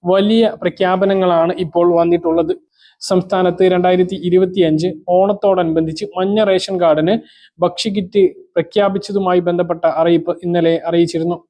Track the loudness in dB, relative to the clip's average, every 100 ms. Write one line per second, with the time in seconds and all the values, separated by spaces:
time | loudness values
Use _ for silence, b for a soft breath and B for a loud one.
0 | 2 0 2 2 0 0 -6 -2 -2 0
1 | 0 2 2 2 0 -2 -4 0 2 2
2 | 2 0 0 -2 -2 -6 _ b b b
3 | -2 -2 0 0 0 2 2 2 2 2
4 | 0 -2 0 2 2 2 2 2 -2 -6
5 | -2 0 2 0 0 0 0 0 -2 -6
6 | -8 -4 -2 0 2 0 -2 0 2 2
7 | 2 -2 B B B _ -4 -2 -6 -4
8 | -2 0 0 0 -8 -6 -4 -2 -2 -2
9 | -4 -4 0 0 0 -2 -2 -2 -2 0
10 | 2 0 0 -6 -4 0 0 -2 -2 0
11 | 0 -2 -4 -6